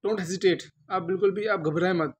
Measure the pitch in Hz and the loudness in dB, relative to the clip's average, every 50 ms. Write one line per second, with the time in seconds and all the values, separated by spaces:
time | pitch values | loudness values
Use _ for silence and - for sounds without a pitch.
0 | - 196 220 202 185 160 185 180 - 185 170 - - - _ _ _ _ 202 190 | -2 -2 -2 -2 -2 -4 -4 2 2 2 2 2 -2 -14 _ _ _ _ -4 -4
1 | 170 165 190 180 202 196 185 208 208 220 202 185 156 156 151 165 175 185 185 170 | -2 -2 -2 2 2 2 2 0 -2 -2 -2 0 0 0 0 2 2 2 2 2
2 | 156 143 - _ | 0 -2 -4 _